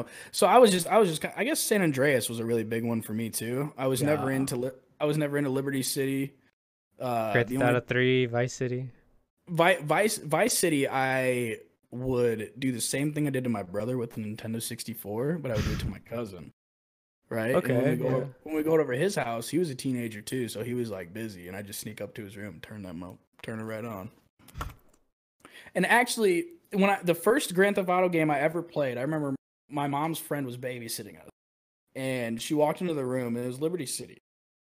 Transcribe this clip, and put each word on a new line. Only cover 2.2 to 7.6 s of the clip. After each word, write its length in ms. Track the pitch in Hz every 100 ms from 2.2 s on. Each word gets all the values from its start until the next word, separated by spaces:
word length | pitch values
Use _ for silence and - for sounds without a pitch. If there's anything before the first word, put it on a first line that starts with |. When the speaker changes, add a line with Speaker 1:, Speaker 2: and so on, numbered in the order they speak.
| 104
Speaker 1:
was 100 | 117
a 60 | 117
really 180 | 117
big 200 | 110 117
one 180 | 117 113
for 120 | 110
me 160 | 110 113
too. 420 | - 113 127 147 135
I 100 | 131
was 140 | 131
never 260 | 143 151 135
Speaker 2:
Yeah. 80 | 135
Speaker 1:
into 180 | 135 127
Li-, 160 | 127 - _ -
I 60 | 151
was 120 | 151
never 200 | 147 143
into 120 | 143
Liberty 340 | 131 139 135
City. 500 | 127 143 135 135 139 - _ _ _ _ _ -
Uh, 320 | 127 120 110
Speaker 2:
Grand 160 | 113 113
Speaker 1:
the 60 |
Speaker 2:
Theft 80 | 127